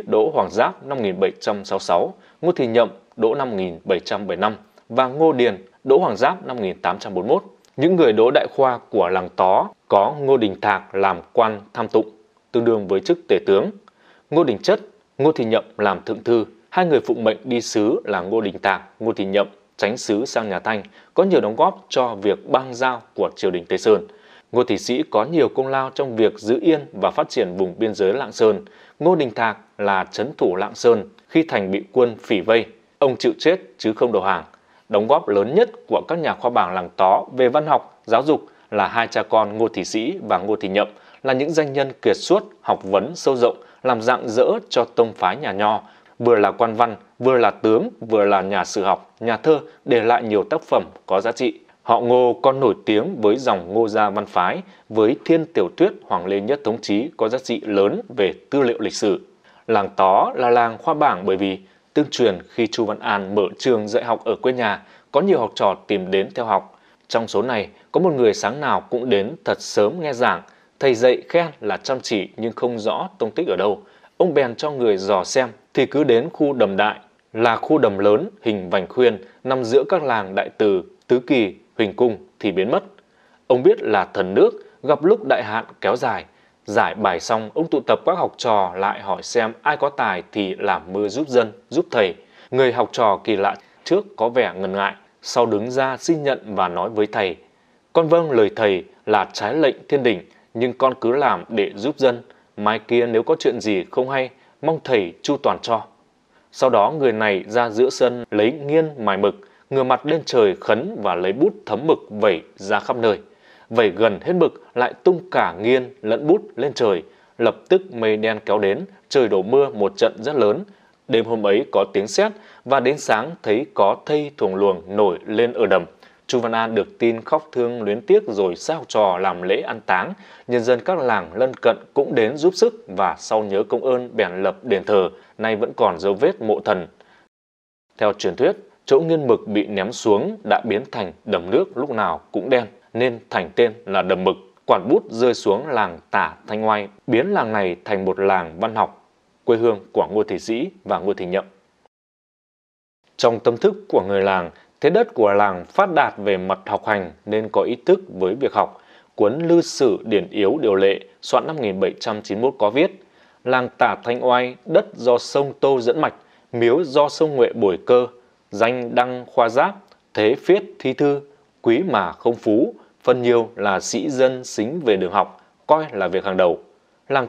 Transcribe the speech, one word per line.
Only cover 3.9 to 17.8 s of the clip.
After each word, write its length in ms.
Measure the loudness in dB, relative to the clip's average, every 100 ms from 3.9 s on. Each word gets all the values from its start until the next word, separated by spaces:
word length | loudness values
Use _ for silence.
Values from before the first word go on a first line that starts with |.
| -4
trăm 280 | -2 -6 -6
bảy 100 | -2
mươi 40 |
lăm 140 | -2 -4 -12 _ -6
và 180 | -2 -2
Ngô 260 | 2 2
Điền, 300 | 4 2 0 -10 _
đỗ 140 | 2 2
Hoàng 200 | 2 0
Giáp 280 | 0 0 -8
năm 120 | -6
một 60 |
nghìn 180 | -6 -4
tám 180 | -4 -4
trăm 140 | -6
bốn 140 | -6 0
mươi 80 | -2
mốt. 80 | -2 -16 _ -2
Những 180 | 2 4
người 180 | 4
đỗ 180 | 6 4
đại 160 | 2 -4
khoa 260 | -2 0 -2
của 320 | -4 -2 0
làng 200 | -2 -4 0
Tó 340 | 2 2 0 -8 0
có 280 | 2 2 0
Ngô 180 | 0 2
Đình 240 | 2 -2
Thạc 340 | -2 -2 -4 -2
làm 260 | 0 -2 -2
quan 280 | 0 0 -2 -10
tham 140 | -8 -2
tụng, 220 | 0 -2 -8 _ _ _
tương 140 | -2 0
đương 220 | 0 0
với 120 | -2
chức 200 | 0 -4 0
tể 120 | -2 2
tướng, 260 | 2 0 -6 _ _ _ _ _
Ngô 140 | 0
Đình 140 | 0 0
Chất, 220 | 0 -2 -2 _ _ 0
Ngô 140 | 0
Thị 140 | 2 0
Nhậm 180 | 0 -2 -2
làm 260 | -2 0
thượng 200 | -4 -6
thư. 220 | 0 0 0 -8 _
Hai 160 | -2 2
người 140 | 2
phụng 240 | 0 0
mệnh 140 | 0 -2
đi 180 | -4 -4
sứ 400 | -2 0